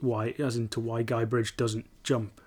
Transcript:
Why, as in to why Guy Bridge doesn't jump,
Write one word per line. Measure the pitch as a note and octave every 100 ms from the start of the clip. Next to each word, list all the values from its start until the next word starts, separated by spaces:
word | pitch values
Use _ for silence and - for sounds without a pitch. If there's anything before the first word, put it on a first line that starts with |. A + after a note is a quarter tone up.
Why, | C3 A2 A2+ -
as | C#3+ A#2
in | A2
to | -
why | A#2 A#2
Guy | A#2 A#2+ A2+
Bridge | A#2+ A2+ -
doesn't | A#2 A2 - -
jump, | - B2+ G#2 -